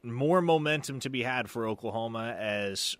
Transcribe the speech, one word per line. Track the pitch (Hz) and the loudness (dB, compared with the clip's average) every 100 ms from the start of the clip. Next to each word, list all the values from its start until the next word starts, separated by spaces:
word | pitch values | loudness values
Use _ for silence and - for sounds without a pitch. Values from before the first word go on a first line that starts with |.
more | 120 120 147 180 | -8 0 4 6
momentum | 170 160 151 151 143 135 | 6 4 4 0 -2 -6
to | 135 | -4
be | 131 | -2
had | 120 127 107 | 0 -2 -2
for | 120 110 | -2 -2
Oklahoma | 107 113 110 113 113 113 95 | -2 -2 -2 -2 -4 -4 -4
as | 107 104 101 98 - | -2 0 -2 -2 -4